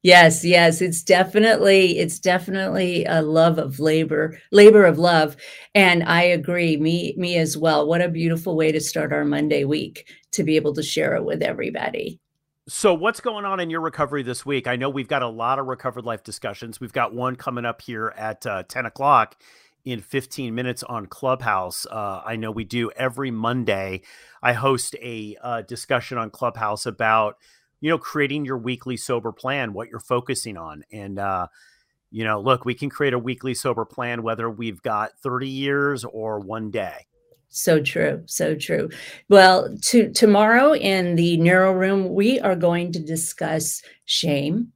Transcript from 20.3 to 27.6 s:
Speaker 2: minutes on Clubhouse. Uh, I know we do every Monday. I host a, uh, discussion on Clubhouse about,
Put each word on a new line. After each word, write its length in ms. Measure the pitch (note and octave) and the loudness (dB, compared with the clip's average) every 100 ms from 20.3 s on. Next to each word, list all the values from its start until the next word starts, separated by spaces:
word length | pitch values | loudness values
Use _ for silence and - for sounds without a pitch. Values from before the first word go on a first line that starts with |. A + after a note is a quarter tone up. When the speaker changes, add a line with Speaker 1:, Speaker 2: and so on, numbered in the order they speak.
| - B2 A2+ | -10 -8 -6
Speaker 2:
minutes 260 | B2+ B2 | -6 -8
on 240 | - A#2+ F#2+ | -10 -12 -12
Clubhouse. 800 | - C3 B2+ B2 F#2+ F#2 - - | -6 -2 -2 0 -2 -4 -10 -10
Uh, 360 | A2 G2+ F#2+ G#2+ | -8 -8 -8 -8
I 120 | A2+ | -8
know 140 | A2 | -8
we 120 | A2 | -8
do 260 | G2 A#2+ A2+ - | -6 -4 -4 -4
every 340 | C3 A#2+ C3+ | -6 -4 -8
Monday. 720 | A2+ A2+ B2+ A2 G2 F#2+ F#2 _ - - _ | -4 -4 -2 -2 -2 -4 -10 _ -20 -20 _
I 120 | B2 | -2
host 420 | A#2 C3+ B2+ - - | 0 -2 -2 -6 -12
a, 360 | A#2+ A2+ G#2+ G#2 | -14 -14 -14 -14
uh, 200 | B2 A#2 | -10 -10
discussion 540 | G#2 A#2+ - B2+ - B2 | -10 -16 -4 -4 -4 -8
on 100 | A2 | -8
Clubhouse 560 | - A#2+ A#2 A2 G#2 B2 | -6 -6 -4 -6 -4 -8
about, 520 | G2 A2 A2 G#2+ - _ _ | -2 0 2 0 -6 _ _